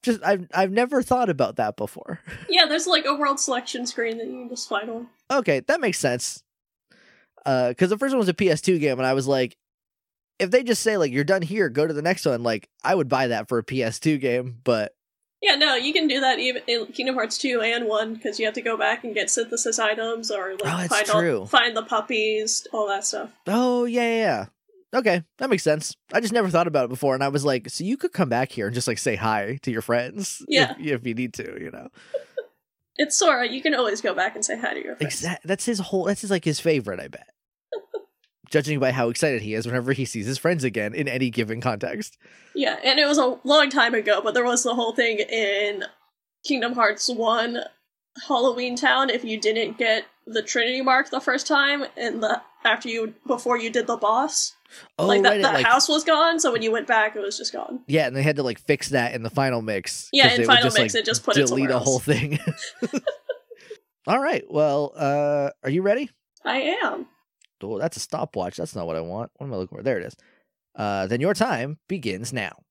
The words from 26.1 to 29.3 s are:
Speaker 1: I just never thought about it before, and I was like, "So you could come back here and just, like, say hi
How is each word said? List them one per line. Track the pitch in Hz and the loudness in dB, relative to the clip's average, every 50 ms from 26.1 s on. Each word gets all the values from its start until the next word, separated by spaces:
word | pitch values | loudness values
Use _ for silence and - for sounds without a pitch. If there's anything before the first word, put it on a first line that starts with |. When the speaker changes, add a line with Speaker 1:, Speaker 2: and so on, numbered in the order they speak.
| - | -2
Speaker 1:
I | 208 | -2
just | 240 214 208 | 0 2 2
never | 240 208 185 | 2 2 4
thought | 165 165 175 175 | 2 2 2 2
about | 151 143 127 | 2 2 0
it | 117 | 0
before, | 127 123 - 139 131 | -2 0 2 2 2
and | 131 139 | 4 2
I | 139 | 0
was | 139 147 139 | 0 0 0
like, | 147 131 123 - 123 | 2 0 0 -2 -6
"So | - - 156 | -10 -6 -4
you | 190 254 277 | -4 -4 -2
could | - 349 _ | -2 -4 _
come | - 185 131 | 0 0 0
back | 117 117 131 - | 2 0 0 -2
here | - - 104 | -4 -4 -4
and | 101 117 | -2 -2
just, | 123 120 - | -2 -2 -2
like, | 113 104 | -4 -2
say | - 139 110 | -2 -2 -2
hi | 98 110 110 | 0 0 0